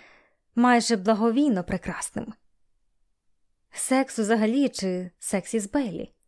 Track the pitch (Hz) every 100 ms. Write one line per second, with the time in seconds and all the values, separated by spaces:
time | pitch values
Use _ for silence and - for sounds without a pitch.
0 | - _ _ _ _ - 247 240 233 226
1 | 185 214 233 233 294 196 175 185 - -
2 | - - - - _ _ _ _ _ _
3 | _ _ _ _ _ _ _ - - 262
4 | 262 - 208 226 214 262 269 - 190 180
5 | 180 - - 196 - 226 196 294 240 165
6 | - _